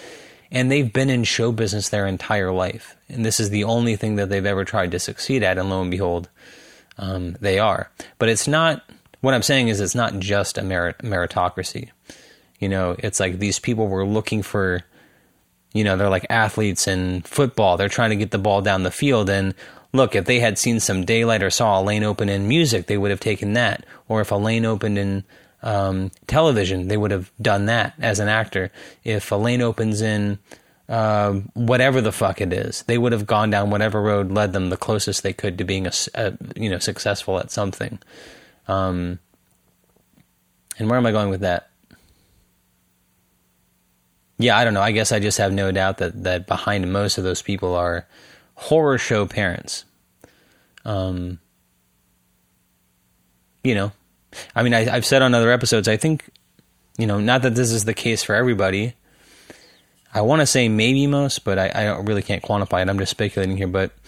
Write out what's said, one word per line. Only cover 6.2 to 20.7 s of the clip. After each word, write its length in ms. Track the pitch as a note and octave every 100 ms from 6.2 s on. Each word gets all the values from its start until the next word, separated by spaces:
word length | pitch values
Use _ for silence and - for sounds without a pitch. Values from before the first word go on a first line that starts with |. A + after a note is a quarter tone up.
| E2+ _ - - - - _ -
um, 400 | F#2+ F#2+ F2 F2+
they 180 | G2+ F#2+
are. 320 | G#2+ F#2+ - - - -
But 100 | A2+
it's 180 | A2 -
not, 380 | D#3 E3 D3 - - _ _
what 140 | C3+
I'm 80 | B2+
saying 260 | - C3+ A#2
is 120 | G#2
it's 160 | F#2+ B2
not 240 | A2+ G2
just 360 | F#2+ G2+ F#2+ G2
a 60 |
merit-, 360 | F#2+ F#2 F2 -
meritocracy. 920 | A#2 F#2 F2 G2+ F2+ - F2+ - A#2+ _ - - - _ _ -
You 80 | G2
know, 260 | F#2+ F2+ F2
it's 200 | G#2+ -
like 200 | F#2+ F2+
these 200 | G2+ -
people 300 | - A2 G#2+
were 180 | F#2+ G2
looking 360 | G#2+ - G#2+
for, 400 | G2 G#2 F#2+ F2+ - _ _ _ _ _ _ _ _
you 100 | A2
know, 140 | G#2 F#2+
they're 120 | G2+
like 180 | F#2 -
athletes 560 | A2+ G#2+ - G#2 F2+ -
in 360 | F#2 F#2 F2+
football. 540 | - - C3 - G2+ F2
They're 120 | G2
trying 220 | - A2+
to 60 | G#2
get 140 | G#2+
the 80 | G2+
ball 240 | G2+ G2
down 220 | G2+ F#2+
the 60 | F#2
field. 380 | - C#3+ A#2+ G2
And 260 | G2 F#2+ - - - -
look, 220 | C3 B2
if 100 | G2+
they 160 | F#2+ B2
had 180 | A#2 G2
seen 200 | B2